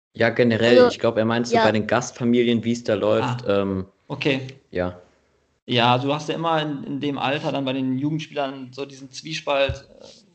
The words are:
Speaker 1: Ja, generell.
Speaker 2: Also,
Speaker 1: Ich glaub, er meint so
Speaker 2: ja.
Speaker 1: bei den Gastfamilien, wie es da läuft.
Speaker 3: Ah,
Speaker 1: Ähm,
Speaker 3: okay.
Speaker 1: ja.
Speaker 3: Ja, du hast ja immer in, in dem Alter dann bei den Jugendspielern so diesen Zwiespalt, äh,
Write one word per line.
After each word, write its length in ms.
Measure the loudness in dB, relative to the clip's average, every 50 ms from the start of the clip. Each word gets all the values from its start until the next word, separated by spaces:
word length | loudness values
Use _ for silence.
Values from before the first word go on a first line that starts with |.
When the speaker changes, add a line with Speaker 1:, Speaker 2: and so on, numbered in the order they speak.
| _ _ -2
Speaker 1:
Ja, 120 | 0 0 2
generell. 500 | 2 4 4 4 4 4 6 6 8 8
Speaker 2:
Also, 140 | 8 6
Speaker 1:
Ich 80 | 4 2
glaub, 160 | 0 0 2
er 80 | 2 0
meint 240 | 0 0 0 0 0
so 80 | 2
Speaker 2:
ja. 80 | 2 2
Speaker 1:
bei 80 | 2
den 160 | 2 0 0 0
Gastfamilien, 760 | 0 0 0 -4 -6 -4 0 2 2 4 4 2 2 0
wie 80 | 0 -2
es 140 | -4 -2 -2
da 100 | -2 0
läuft. 500 | 0 2 2 2 2 0 -2 -4 -4 -2 0
Speaker 3:
Ah, 140 | 0 0
Speaker 1:
Ähm, 240 | 0 0 -2 -4 -6 -8 _ _ _
Speaker 3:
okay. 400 | -12 -8 -4 -2 -2 -2 -2 -4 -10 -14 -20 _ _
Speaker 1:
ja. 260 | -4 -4 -4 -4 -6 -10 -18 _ _ _ _ _ _ _ _ _ _ _ _
Speaker 3:
Ja, 320 | -2 0 2 4 4 4 2
du 160 | 0 -2 -4
hast 140 | -4 -4 -6
ja 80 | -6
immer 260 | -4 -2 -2 0 0
in, 220 | -2 -2 -6 -8 -8
in 160 | -8 -8 -6
dem 180 | -6 -6 -4 -4
Alter 320 | -4 -4 -4 -4 -4 -4
dann 140 | -4 -2 -2
bei 80 | -4
den 260 | -4 -2 -2 -2 -2 -2
Jugendspielern 720 | -2 -2 -4 -4 -6 -6 -6 -6 -6 -6 -6 -10 -16 -14
so 140 | -12 -12 -12
diesen 260 | -12 -12 -16 -18 -18
Zwiespalt, 760 | -16 -16 -12 -10 -10 -8 -4 -2 0 2 2 0 -2 -6 -12 -20 -20 -20
äh, 40 | -20 -20 -20 -20 _ _